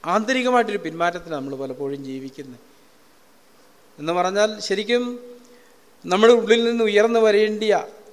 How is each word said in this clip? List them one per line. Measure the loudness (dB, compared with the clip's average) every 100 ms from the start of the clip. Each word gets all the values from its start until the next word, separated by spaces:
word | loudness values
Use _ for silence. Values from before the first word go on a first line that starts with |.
ആന്തരികമായിട്ടൊരു | 0 -2 0 -2 2 2 0 -4
പിന്മാറ്റത്തിലാണ് | -8 -4 -4 -4 -10 -10
നമ്മൾ | -8 -8
പലപ്പോഴും | -10 -8 -8 -8
ജീവിക്കുന്നത്. | -10 -12 -12 -16 -18 -18 -20 _ _ _ _ _ _ _ _ _ _ _ _ -12
എന്ന് | -4
പറഞ്ഞാൽ | -2 0 2 0 -2
ശരിക്കും | -4 -4 0 -2 -2 -8 -14 -20 -20 -20 -20 _ _ _
നമ്മുടെ | -4 4 6 6
ഉള്ളിൽ | 6 2
നിന്ന് | 2 0
ഉയർന്നു | 2 4 4 4
വരേണ്ടിയ | 4 4 2 0 0 0 -2 -16 -20